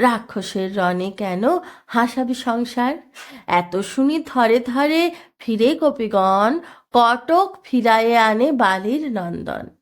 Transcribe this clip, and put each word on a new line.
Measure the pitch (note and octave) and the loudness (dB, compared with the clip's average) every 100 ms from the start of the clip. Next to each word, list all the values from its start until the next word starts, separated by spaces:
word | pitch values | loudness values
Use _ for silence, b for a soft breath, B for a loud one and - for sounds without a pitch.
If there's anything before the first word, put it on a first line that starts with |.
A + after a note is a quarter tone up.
রাক্ষসের | B3 A#3 A#3 G#3+ F3+ G3+ F#3+ G3+ | 0 0 -4 -10 -8 -6 -4 -2
রণে | F3+ F3+ F#3+ | 0 0 -4
কেন | F#3+ G3 F3+ A#3 F4+ B B B | -6 -6 -2 0 0 B B B
হাসাবি | A#3+ A#3+ B3+ B3 | -2 -2 -2 -4
সংসার? | B3+ - A#3 A#3+ B3 B3 D#4 - B B C4 B | -4 -4 -4 -4 -2 -4 -4 -12 B B -16 B
এত | F3 F3+ F#3 | -2 0 -4
শুনি | G3 - C4+ D#4 | -4 -2 0 0
থরে | D#4 B3+ A3+ A#3 | -2 0 2 2
থরে | B3 B3 D4 D#4+ E4+ E4+ B B | 0 -2 0 2 0 -4 B B
ফিরে | - A3+ A#3 D#4+ | -4 2 2 2
কপিগণ, | D4+ - A3 G3+ F#3+ G3 G#3+ D#4+ - B B | 0 0 -2 0 2 4 2 0 -6 B B
কটক | B3 A#3 A#3+ A#3+ E4+ G4 G4 | 2 4 2 2 2 2 -4
ফিরায়ে | - B3+ A3+ A3 A3+ A#3 | -4 0 4 4 4 4
আনে | A3 G#3+ C4+ | 4 2 2
বালির | C4+ G#3 F#3+ G3+ C#4+ D4+ | 2 2 0 -2 -4 -4
নন্দন। | A3 F3 E3+ - - - - | -6 -6 -8 -8 -10 -12 -20